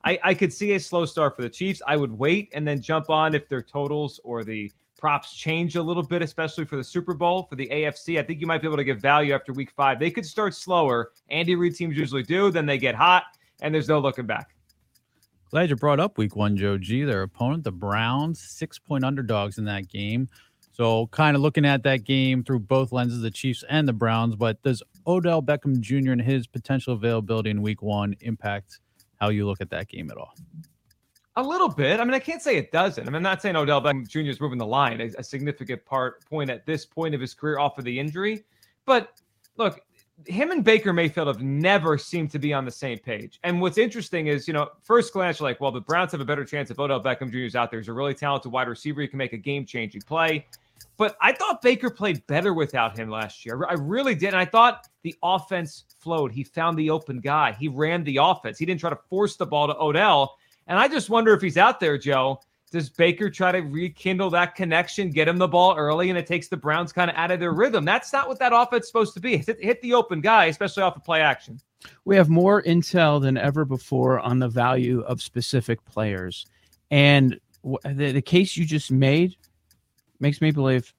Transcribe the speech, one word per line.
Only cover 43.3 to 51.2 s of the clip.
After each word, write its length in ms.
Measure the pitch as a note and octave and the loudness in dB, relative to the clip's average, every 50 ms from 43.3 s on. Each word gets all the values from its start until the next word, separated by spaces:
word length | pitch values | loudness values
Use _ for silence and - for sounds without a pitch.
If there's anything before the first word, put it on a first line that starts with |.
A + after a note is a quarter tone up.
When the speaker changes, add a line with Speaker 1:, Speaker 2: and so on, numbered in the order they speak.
| _ - - | _ -8 -4
Speaker 1:
And 160 | F3 F3 F3 | -2 0 0
what's 180 | F3+ F3+ - G#3+ | 0 0 4 2
interesting 480 | A#3 A#3+ G#3+ A#3 F3 - - E3+ D#3 | 2 2 2 -6 -8 -6 -4 -4 -2
is, 220 | D3+ D3 C#3+ C#3+ - | 0 -2 -2 -2 -2
you 40 | D#3+ | -2
know, 140 | D3 D3 - - _ _ | -2 -2 -4 -6 _ _
first 300 | - A3 A#3 A3+ A#3 - | 2 4 4 4 2 -2
glance, 260 | G3 F#3 F3 E3 - | -2 -2 -2 -2 -2
you're 100 | D3+ C3+ | -2 -4
like, 120 | A#2+ - | -4 -2
"Well, 100 | C#3+ C#3 | -4 -4
the 100 | B2 B2+ | -4 -4
Browns 300 | G#2 - D#3 F3 F#3 E3+ | -4 -2 0 0 0 0
have 100 | - D3+ | -4 -6
a 40 | C#3 | -4
better 200 | C3 D3 D#3+ F3 | -4 -4 -4 -6
chance 280 | - - D3 C#3 - - | -6 -6 -8 -8 -8 -6
if 60 | - | -4
Odell 200 | C#3+ C#3+ C3+ B2+ | -2 -2 -2 -2
Beckham 300 | G2+ C3+ B2+ - C3+ B2+ | -2 -2 -4 -4 -6 -8
Junior 160 | A2 B2+ B2+ | -8 -8 -8
is 80 | A#2 G2 | -4 -2
out 160 | B2 A#2+ A#2 | -2 -2 -2
there. 80 | - A2 | -4 -8
He's 80 | G#2+ A2 | -10 -8
a 40 | A#2 | -6
really 220 | B2 C#3 C#3+ C3+ | -4 -4 -4 -4
talented 360 | C#3 D3 C#3+ C#3 C3+ - B2+ | -4 -2 -2 -2 -2 -4 -4
wide 160 | A#2 B2+ B2+ | -4 -4 -4
receiver. 340 | A#2+ A#2 - - D3+ C#3+ C#3 | -4 -6 -8 -8 -8 -6 -6
He 60 | D3 | -8
can 120 | C3+ - C3+ | -8 -6 -6
make 140 | C3 A#2+ - | -6 -6 -8
a 40 | A2+ | -10
game-changing 640 | F#2 C#3 C#3 C#3+ C3 - - B2 A2+ G#2 - G#2 - | -8 -6 -6 -6 -8 -8 -8 -8 -8 -8 -10 -14 -10
play." 420 | - D3+ D#3+ E3 D#3+ D#3+ D3+ D3+ _ - - _ _ _ - - _ _ | -6 -2 0 0 0 0 -2 -6 _ -20 -20 _ _ _ -20 -20 _ _
But 200 | - G#3+ G#3 G#3 - | -2 -2 -2 0 0